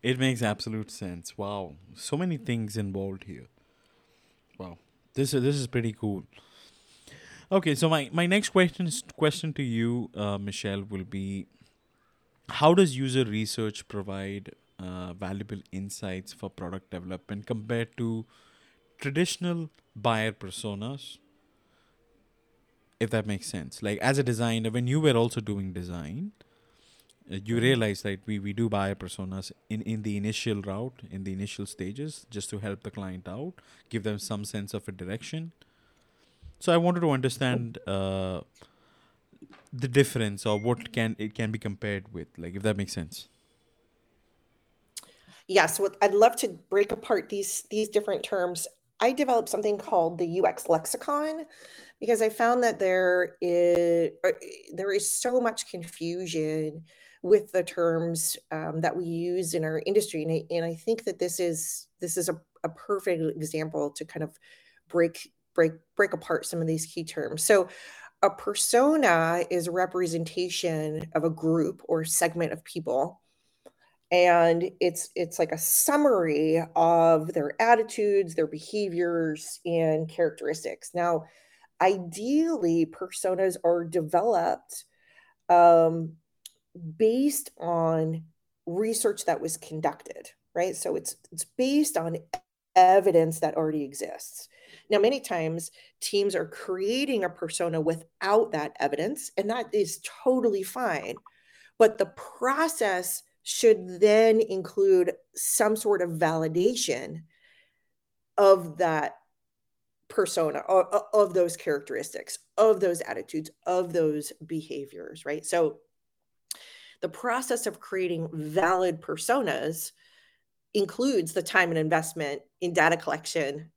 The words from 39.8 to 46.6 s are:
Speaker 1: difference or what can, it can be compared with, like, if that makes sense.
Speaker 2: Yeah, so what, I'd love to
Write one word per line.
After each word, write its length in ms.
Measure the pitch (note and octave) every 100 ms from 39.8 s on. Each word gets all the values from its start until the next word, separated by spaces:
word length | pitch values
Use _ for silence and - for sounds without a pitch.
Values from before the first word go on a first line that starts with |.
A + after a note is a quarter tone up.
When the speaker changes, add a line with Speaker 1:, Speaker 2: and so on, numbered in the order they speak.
| C3
Speaker 1:
difference 580 | B2+ C3+ B2+ G#2+ G2+ A2+
or 140 | G#2
what 320 | A2 A#2+ -
can, 240 | - A2+ A2
it 160 | G#2+
can 180 | - A2
be 80 | A2
compared 540 | G#2+ G2 G#2+ G2 G2+
with, 140 | F#2+ - -
like, 180 | E2+ F#2+
if 80 |
that 120 | G#2+ G2
makes 160 | G2
sense. 380 | - D#2 - - _ _ _ _ _ _ _ _ _ _ _ _ _ _ _ _ - - _ _ - -
Speaker 2:
Yeah, 180 | F#3+ D#3+
so 160 | -
what, 140 | G3 -
I'd 120 | G3+
love 220 | G3+ A3+ A#3
to 120 | G#3+ E3+